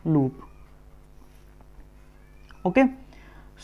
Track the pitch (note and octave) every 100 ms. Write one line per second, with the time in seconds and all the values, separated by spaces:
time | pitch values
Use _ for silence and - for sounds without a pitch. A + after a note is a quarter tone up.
0 | D#3+ D3+ C3 - - - - - - -
1 | - - - - - - - - - -
2 | - - - - - - F#3 F#3 C4 -
3 | - - - - - -